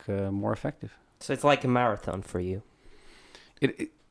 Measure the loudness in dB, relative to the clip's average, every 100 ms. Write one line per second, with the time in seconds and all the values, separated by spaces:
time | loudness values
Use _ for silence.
0 | -4 -2 0 0 -2 -2 -4 -8 -14 -16
1 | _ _ -4 2 4 4 4 4 4 0
2 | -4 -6 -4 -4 -2 -4 -8 _ -20 -20
3 | -20 -20 -20 -20 -20 0 0 0 -8 _
4 | _